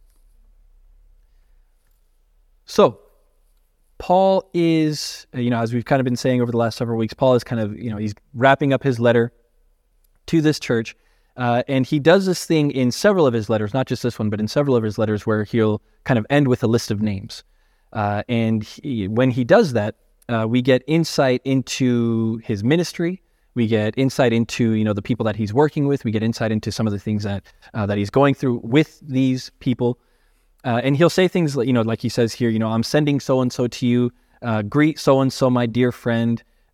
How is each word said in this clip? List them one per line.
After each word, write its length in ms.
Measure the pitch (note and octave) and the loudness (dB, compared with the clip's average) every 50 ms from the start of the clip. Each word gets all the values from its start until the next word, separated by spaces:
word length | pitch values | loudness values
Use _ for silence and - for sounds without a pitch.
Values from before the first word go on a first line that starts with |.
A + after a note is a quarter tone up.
| _ _ _ _ _ _ _ _ _ _ _ _ _ _ _ _ _ _ _ _ _ _ _ _ _ _ _ _ _ _ _ _ _ _ _ _ _ _ _ _ _ _ _ _ _ _ _ _ _ _ _ _ _ | _ _ _ _ _ _ _ _ _ _ _ _ _ _ _ _ _ _ _ _ _ _ _ _ _ _ _ _ _ _ _ _ _ _ _ _ _ _ _ _ _ _ _ _ _ _ _ _ _ _ _ _ _
So, 340 | - - - G3 C3+ G2+ - _ _ _ _ _ _ _ _ _ _ _ _ _ _ _ _ _ _ _ - | -6 2 2 2 2 2 -2 _ _ _ _ _ _ _ _ _ _ _ _ _ _ _ _ _ _ _ -12
Paul 520 | - - F3+ F#3+ F#3+ F#3+ F#3+ F#3 - _ | -4 0 0 2 2 2 2 0 -2 _
is, 720 | - F3 E3+ E3 D#3+ D#3+ D#3 D3+ D3+ - - - - - - _ | -4 -2 0 2 2 2 0 0 -2 -6 -10 -12 -14 -16 -18 _
you 180 | - B2+ A#2+ B2 | -8 -4 -2 -2
know, 100 | B2 A#2 | -2 -2
as 120 | A#2 A2+ | -2 -2
we've 120 | A#2 A#2+ A2 | -2 -4 -2
kind 160 | - C#3+ C3+ | 0 0 0
of 40 | B2+ | 0
been 120 | C3 B2 | 0 -2
saying 260 | - - C3 B2+ B2 | -2 0 0 0 0
over 80 | A#2+ A#2 | 0 0
the 80 | A#2 A#2 | 0 0
last 180 | A#2 A2+ - | 0 -2 -2
several 220 | - B2 A#2 A#2 A2+ | -4 -6 -4 -4 -4
weeks, 160 | A2+ A2 - | -4 -4 -4
Paul 200 | - C3+ C3 B2+ | 0 2 2 2
is 100 | A#2+ - | 2 0
kind 160 | - B2 A2+ | -2 -6 -4
of, 180 | A2 G#2 G#2 - | -4 -6 -8 -8
you 120 | A#2+ A#2+ | -10 -8
know, 60 | G#2+ | -8
he's 180 | G#2 A2 G#2+ G2+ _ _ _ - | -6 -6 -8 -8 _ _ _ -4
wrapping 380 | A#2 B2 C3+ C3+ - D3+ C#3 | 2 4 4 4 4 2 0
up 100 | C3+ C3 | 0 0
his 160 | - C#3 B2 A#2 | 0 -2 0 2
letter 340 | A#2 A#2+ A#2 A#2 A#2 A#2+ _ _ _ _ _ _ _ _ _ _ _ _ _ _ _ _ _ _ - | 2 4 4 4 2 0 _ _ _ _ _ _ _ _ _ _ _ _ _ _ _ _ _ _ -8
to 140 | - E3+ E3 | -2 0 2
this 160 | D3 D#3 D3 - | 2 2 0 0
church. 380 | - - B2 A2+ A#2 - - _ _ _ _ _ _ _ - | -2 -2 -2 -2 -2 -6 -12 _ _ _ _ _ _ _ -10
Uh, 260 | B2 B2 A#2+ A#2+ B2 - - | -4 -2 0 0 0 0 0
and 180 | C#3 C3 B2+ | 0 -2 0
he 120 | - D3+ D3+ | 0 0 2
does 280 | C3+ D#3+ F3 G3 F#3+ | 4 6 6 6 4
this 180 | F#3+ F3 - - | 2 -2 -2 -2
thing 260 | - E3+ D#3 D3 C#3+ | 0 0 2 2 0
in 180 | - C#3 B2+ B2 | 0 0 0 0
several 360 | - - - G#3 G3+ F#3 D3+ | 0 2 2 2 4 4 2
of 60 | C3 | 2
his 160 | A#2 A#2 G#2 - | 2 0 -2 0
letters, 240 | A2+ G#2+ G#2+ G#2 | -2 -2 -2 -2
not 140 | - C3 C3 | -2 -4 -2
just 160 | - B2+ - | -2 -4 -4
this 160 | - A#2+ - - | -4 -6 -4 -4
one, 120 | A2 G#2 | -4 -4
but 100 | G#2 G#2 | -2 -2
in 80 | G#2+ G2+ | -4 -2
several 280 | - C#3+ C#3+ C#3+ B2+ | 0 0 2 2 2
of 60 | A#2 | 2
his 160 | A2 G#2+ G2+ - | 0 0 -2 -2
letters 280 | A2 G#2+ G#2+ G2+ - | -2 0 0 -2 0
where 180 | A2+ A2 G#2+ G#2 | 0 0 0 -2
he'll 360 | - - A#2 A2 G#2+ G#2 - _ _ _ _ - | -2 0 2 2 2 0 -2 _ _ _ _ -2
kind 140 | - C3 A2+ | -2 0 0
of 80 | G#2 - | 0 0
end 200 | C#3+ D3 D3 B2+ | 2 2 2 2
with 140 | B2 - | 2 0
a 40 | - | 0
list 240 | A2 A#2 A2+ - - | 0 0 0 0 -2
of 100 | A2 G2+ | -4 -4
names. 440 | G#2+ G#2 G2+ F#2+ G#2+ - - - - _ _ _ _ _ _ _ _ _ | -4 -4 -4 -6 -10 -12 -16 -18 -20 _ _ _ _ _ _ _ _ _
Uh, 300 | - A2 G#2 G#2 G#2 G#2 - - | -6 -4 -4 -2 -2 -4 -4 -2
and 360 | A#2+ A2+ A2+ A2+ A2+ G#2+ G#2 | -2 -2 0 0 0 -2 -4
he, 440 | - - - - D3 B2+ A2 F#2+ F#2+ | -8 -14 -14 -10 -8 -6 -4 -4 -2
when 220 | A2 B2 C3 C3 | 0 0 2 2
he 140 | A2+ C3 A#2+ | 2 0 2
does 280 | A2+ F3+ A#3 A3+ D3 | 4 4 4 4 2
that, 240 | A#2+ A2 G#2 A2 - _ _ _ _ _ _ - | 0 -2 -2 -4 -6 _ _ _ _ _ _ -4
uh, 180 | A#2+ A2+ A2 A2 | -2 -2 -2 0
we 140 | A#2+ B2+ | 0 0
get 200 | B2 C3+ B2+ B2+ - | 2 4 2 2 2
insight 540 | - D#3 E3+ D#3+ - - - C#3 C3 B2+ B2+ - | 0 0 0 0 0 0 0 2 2 0 0 0
into 920 | C3+ C3+ C3 B2 - - - C3+ B2 A#2+ A#2 A#2 A#2 A2+ A2+ A2+ A2+ A2+ A2+ | 0 -2 -2 -2 -2 -4 -2 0 2 2 2 0 0 0 0 0 -2 -4 -4
his 260 | - - A2 G2+ G#2 | -6 -6 -4 -2 0
ministry. 580 | B2 D3+ F3 E3 - - - E3+ E3+ F#3 - _ _ _ _ _ _ - | 0 2 0 0 -2 -4 -6 -6 -6 -6 -8 _ _ _ _ _ _ -4
We 140 | A#2+ A#2 G#2+ | -2 0 0
get 260 | A2+ G#2+ G#2+ G#2+ - | 2 0 0 0 0
insight 360 | C3 C3+ C3 - - C3 A#2+ | 0 -2 0 2 2 2 2
into, 400 | A#2 A#2 A#2 - - - B2 A2+ | 2 2 0 -2 -2 0 0 2
you 100 | A2 A2 | 2 2
know, 120 | G#2+ G#2+ G#2 | 0 0 -2
the 80 | G2+ | -2
people 200 | - - B2 - A#2 | -2 -4 -2 -2 -2
that 120 | A2 G2+ | -4 -2
he's 180 | G#2 A2 G2+ G#2+ | -4 -4 -2 0
working 320 | C#3 D3+ D3 - D#3 C#3+ | 2 2 2 0 0 -2
with. 160 | C#3 C#3+ C3+ | 0 -2 -2
We 80 | - A#2 | -2 -2
get 120 | G#2 G#2+ | -2 -2
insight 280 | A2 A#2 A2+ - A#2 A2 | -2 -2 -2 -2 -2 -2
into 220 | A2 G#2+ - A2 | -2 -2 -4 -4
some 140 | - - A#2 | -4 -2 -2
of 60 | A2 | -2
the 60 | G2+ G2+ | -4 -4
things 240 | - A2 G#2+ G#2+ | -4 -4 -4 -4
that, 220 | G#2 G2+ G2+ F#2+ - _ _ _ - - | -4 -4 -6 -8 -10 _ _ _ -20 -12
uh, 140 | - G#2+ G2+ | -8 -6 -4
that 120 | G2+ G2+ G#2 | -2 -2 -2
he's 120 | G2+ G2+ | -2 0
going 240 | - C3+ C#3 C#3+ C3+ | 2 2 4 2 2
through 260 | - D3 C3 A#2+ A2+ - | 0 -2 -4 -4 -4 -4
with 340 | A#2 B2 D#3 D#3 - - _ | 0 2 2 2 0 -4 _
these 500 | - D3 C3 C3 C3+ C3 B2+ B2+ - - _ - | -12 -6 -2 -2 0 0 -2 -2 -6 -12 _ -8
people. 380 | - C3+ A#2+ - B2+ A#2+ A#2+ _ _ _ _ _ _ _ _ _ _ _ _ _ - | -4 -4 -2 0 -2 -2 -2 _ _ _ _ _ _ _ _ _ _ _ _ _ -6
Uh, 160 | B2+ A2+ A#2+ | -4 -2 0
and 140 | A#2 C3+ C#3+ | 0 0 2
he'll 140 | C#3 E3+ D#3+ | 4 2 2
say 180 | - F#3 F#3 F3 | 4 2 0 2
things, 280 | - F#3 E3 D3 C#3 | 2 0 -2 0 -2
like, 100 | C3+ A#2 | -2 0
you 60 | C3+ | 0
know, 100 | B2 A#2+ | 2 2
like 180 | A2 A2+ A2+ - | 2 0 -2 -2
he 80 | - A#2 | -4 -4
says 240 | - B2 A#2+ A2 | -2 0 -2 -2
here, 160 | - - B2 A#2 | 0 -2 0 0
you 100 | A2 A2 | 0 0
know, 100 | A2 A2 | 0 0
"I'm 140 | A2 A2+ | 0 -2
sending 380 | A2+ - - D3 D3+ D3 C#3+ C3+ | -2 0 0 0 2 2 0 -2
so-and-so 480 | - - C3+ C3 B2+ B2 - - B2 A#2 | 0 0 0 0 0 -2 -2 -2 -4 -4
to 180 | - - B2+ | -4 -2 0
you. 240 | A#2+ A#2+ B2 B2 A#2+ - _ _ _ _ - | 0 2 2 0 0 -4 _ _ _ _ -10
Uh, 220 | - A#2+ A2 G#2+ | -6 -4 -4 -2
greet 360 | G#2 G#2 - D3 D3+ D#3+ D3 - | -2 -2 0 2 2 2 0 0
so-and-so, 520 | - D3+ C3+ C3+ C3+ C3 - - C3+ B2+ | 2 2 4 4 4 0 0 0 0 2
my 160 | B2+ B2 A#2+ | 2 2 0
dear 260 | A#2 A2 B2 B2+ B2 | 0 0 0 0 0
friend. 500 | A#2 - - A#2+ A#2 A#2 A#2 A#2 A#2 A2+ - _ _ _ _ _ | 0 -2 -4 -2 0 0 0 0 -2 -4 -6 _ _ _ _ _